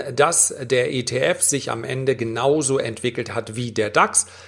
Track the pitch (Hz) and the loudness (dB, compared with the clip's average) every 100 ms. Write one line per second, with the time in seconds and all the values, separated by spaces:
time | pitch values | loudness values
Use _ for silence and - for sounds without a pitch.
0 | 143 127 147 - - - 123 127 123 135 | -4 2 2 4 2 0 0 2 2 0
1 | 120 123 147 180 - 139 131 117 120 127 | -2 0 0 2 0 0 -2 -6 -4 -2
2 | 131 120 113 117 131 151 135 135 123 110 | 0 0 0 0 2 2 2 0 0 -2
3 | 123 117 113 104 110 110 120 107 107 151 | -4 -4 -4 -6 -6 -8 -6 -2 0 2
4 | 208 - - - | 2 2 -4 -8